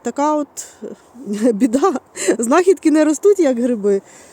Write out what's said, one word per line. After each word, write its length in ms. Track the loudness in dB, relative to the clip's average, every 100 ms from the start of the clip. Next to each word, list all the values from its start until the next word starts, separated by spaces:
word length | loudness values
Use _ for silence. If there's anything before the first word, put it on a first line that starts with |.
Така 340 | -8 -4 -2 -2
от 320 | -4 -12 -20 -18 -18 -18 _ -18
<laughs> 380 | -10 -2 0
біда. 400 | 2 0 2 0 -2 _ -6 -4 -2
Знахідки 540 | 0 2 2 2 2
не 140 | 2 2
ростуть, 340 | 2 2 2
як 200 | 2 0
гриби. 420 | -2 -2 0 -2 -4 -20 -20